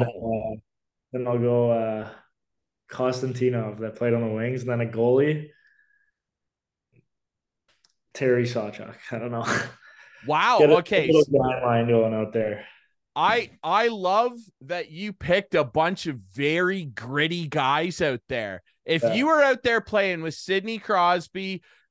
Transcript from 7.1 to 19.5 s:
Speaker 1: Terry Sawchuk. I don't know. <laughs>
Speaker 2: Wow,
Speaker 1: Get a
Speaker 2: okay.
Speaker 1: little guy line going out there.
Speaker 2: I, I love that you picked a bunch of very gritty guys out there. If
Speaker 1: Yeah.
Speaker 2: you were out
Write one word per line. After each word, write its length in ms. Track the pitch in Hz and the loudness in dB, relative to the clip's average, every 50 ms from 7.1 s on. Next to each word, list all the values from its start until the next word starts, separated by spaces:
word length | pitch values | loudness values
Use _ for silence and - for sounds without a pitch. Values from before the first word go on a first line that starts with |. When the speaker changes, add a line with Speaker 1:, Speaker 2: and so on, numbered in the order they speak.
| _ _ _ _ _ _ _ _ _ _ _ _ _ _ _ _ _ _ _ _ - | _ _ _ _ _ _ _ _ _ _ _ _ _ _ _ _ _ _ _ _ -8
Speaker 1:
Terry 300 | - 139 127 123 120 120 | -2 2 2 4 2 2
Sawchuk. 520 | 120 120 117 107 104 - - 110 113 113 - - - | 0 -2 -4 -6 -6 -10 -12 -14 -16 -16 -18 -14 -10
I 60 | 120 110 | -10 -8
don't 120 | 117 120 | -8 -6
know. 140 | 120 117 113 | -6 -4 -2
<laughs> 100 | - - - - - - - - - - - - - - - - | -2 -2 -2 -4 -6 -12 -20 -20 -20 -20 -20 -20 -20 -20 -12 -4
Speaker 2:
Wow, 300 | 131 151 160 196 240 247 | 0 0 2 4 4 6
Speaker 1:
Get 140 | 196 151 147 | 6 6 6
a 60 | 165 | 6
Speaker 2:
okay. 280 | 180 170 - 208 165 143 131 | 4 4 2 0 0 2 4
Speaker 1:
little 280 | 156 156 143 - 139 131 | 4 4 4 4 4 2
guy 240 | 131 127 127 - 123 | 2 2 -2 0 0
line 240 | 120 117 117 117 | 2 2 2 4
going 280 | 120 117 113 113 113 113 | 4 4 4 2 2 0
out 180 | 110 107 107 - | -2 -4 -4 -2
there. 320 | 113 107 107 101 - - - - _ _ _ _ _ _ _ - | -4 -2 -4 -4 -8 -12 -20 -20 _ _ _ _ _ _ _ -4
Speaker 2:
I, 360 | 143 165 196 226 247 214 - - - | 0 2 2 2 0 -2 -6 -10 -8
I 280 | - 160 185 214 233 233 | -4 0 2 2 2 0
love 420 | 226 202 180 180 196 220 240 247 240 233 220 185 _ - | 0 0 0 2 2 2 2 0 -2 -8 -20 -20 _ -18
that 280 | 131 139 175 175 156 - | -12 -8 -8 -8 -8 -10
you 240 | 151 170 208 214 196 | -10 -10 -10 -10 -10
picked 400 | - - 160 175 202 196 - - | -6 -2 0 0 0 0 0 0
a 100 | 160 143 | 0 0
bunch 440 | 117 - 156 165 180 190 - - | 0 0 0 2 0 0 -4 -6
of 100 | 165 135 110 95 95 95 | -8 -8 -8 -10 -14 -6
very 520 | 139 143 147 160 175 185 185 196 190 160 | -2 0 0 2 2 0 0 -2 -4 -6
gritty 600 | 135 101 - 113 123 139 147 156 160 175 175 165 | -10 -12 -12 -10 -6 -2 -2 -2 -2 -2 -4 -6
guys 540 | 139 151 151 131 131 143 156 170 185 - - | -4 -2 0 2 2 2 0 0 -2 -2 -2
out 200 | 170 143 123 117 _ | -2 -2 -2 -4 _
there. 360 | - 135 120 107 98 95 87 _ _ _ _ - | -6 -6 -6 -6 -6 -10 -12 _ _ _ _ -4
If 180 | - 165 160 - | -2 -2 0 2
Speaker 1:
Yeah. 100 | - - | 0 2
Speaker 2:
you 140 | 233 277 | 2 2
were 160 | 311 320 294 285 | 4 4 4 4
out 180 | 277 | 4